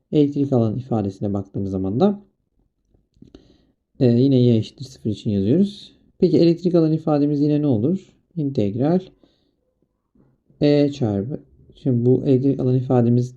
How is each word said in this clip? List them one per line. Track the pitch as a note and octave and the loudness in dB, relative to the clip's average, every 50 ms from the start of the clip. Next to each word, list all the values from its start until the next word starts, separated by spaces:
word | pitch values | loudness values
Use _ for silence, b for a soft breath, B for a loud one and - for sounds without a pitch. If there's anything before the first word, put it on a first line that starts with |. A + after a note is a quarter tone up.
| _ _ | _ _
Elektrik | - D3+ D3 C#3+ C#3+ C#3+ C#3+ C#3 C3 | 0 0 2 2 0 -4 -2 0 0
alan | A#2+ A2+ G#2+ G2+ | 0 0 0 -2
ifadesine | B2 B2 - A#2+ A2 G2 G2+ G2 - A2 G2+ G2 | -6 -6 -4 -4 -2 -2 -4 -6 -6 -6 -6 -6
baktığımız | G2+ G2 - - - G2 F#2+ | -6 -8 -8 -8 -8 -6 -4
zaman | F#2+ F#2+ F#2+ F#2+ G#2 B2+ | -4 -4 -4 -4 -2 0
da, | F#3 G#3 G3 G3+ - _ _ _ _ _ _ _ _ _ _ _ _ _ _ _ _ _ _ _ - - b b b b b b b b b b _ _ _ - | 0 0 -2 -4 -12 _ _ _ _ _ _ _ _ _ _ _ _ _ _ _ _ _ _ _ -20 -20 b b b b b b b b b b _ _ _ 0
e, | C3+ A#2+ | 2 2
yine | A#2+ A#2 C3 C#3 C3+ B2 | 4 2 2 2 4 4
y | B2 A#2+ A#2+ | 4 4 4
eşittir | A2 G#2+ - - - B2+ | 2 0 -4 -12 -18 -18
sıfır | - - - - A2 | -18 -18 -10 -8 -8
için | G#2 - - A2+ | -8 -6 -6 -4
yazıyoruz. | G2+ G2 F#2+ G#2 C3+ F3 G3+ G3 - - - - _ _ _ _ _ | -2 -2 0 0 2 2 0 0 -2 -14 -20 -20 _ _ _ _ _
Peki | _ G3 E3+ D#3 | _ 0 2 4
elektrik | - E3+ E3+ E3+ E3+ F3 F3+ F3 | 4 4 2 2 0 -2 0 2
alan | E3+ D#3+ D#3 D#3+ | 2 2 2 0
ifademiz | D#3 D#3+ D#3+ D3+ C#3+ C#3+ D3 D3 C#3+ | -2 -2 -2 0 0 0 0 0 0
yine | D3 D3+ D3+ D3 | 0 0 0 0
ne | D3 | 0
olur? | D3 B2 G#2 A2 D3+ F#3 F#3+ - _ _ _ _ _ _ | 0 0 0 0 -2 -2 -4 -8 _ _ _ _ _ _
İntegral | E3+ C#3+ C#3 C#3 B2+ G#2 G2+ G2 A2+ C3 D3+ F3 F#3 F#3 - _ _ _ _ _ _ _ _ _ _ _ _ _ _ _ _ _ _ _ _ _ _ _ _ _ _ _ _ _ _ | -6 -6 -4 -2 -2 -2 -2 -2 -2 -2 0 0 -2 -4 -6 _ _ _ _ _ _ _ _ _ _ _ _ _ _ _ _ _ _ _ _ _ _ _ _ _ _ _ _ _ _
E | D3+ D3 D3 D3 C#3+ C#3+ | 0 2 2 2 2 0
çarpı. | C#3+ C#3 C3 G#2+ G2+ G2 G2 B2+ D#3 - - _ _ _ - - _ | -2 -4 -4 -2 -2 -4 -4 -6 -10 -12 -14 _ _ _ -20 -20 _
Şimdi | _ - C#3 B2 A#2 A#2 | _ -4 -2 -2 2 2
bu | B2 B2+ B2+ - | 2 2 2 2
elektrik | C#3+ C3+ B2+ C3+ C#3 C#3 C#3+ | 0 0 2 2 0 -2 0
alan | C3+ B2+ B2+ | -2 0 0
ifademiz | C3 B2 C3 C3 B2 A#2 A#2 A#2+ B2 B2 B2 - | -2 0 0 0 2 2 2 2 0 0 -4 -8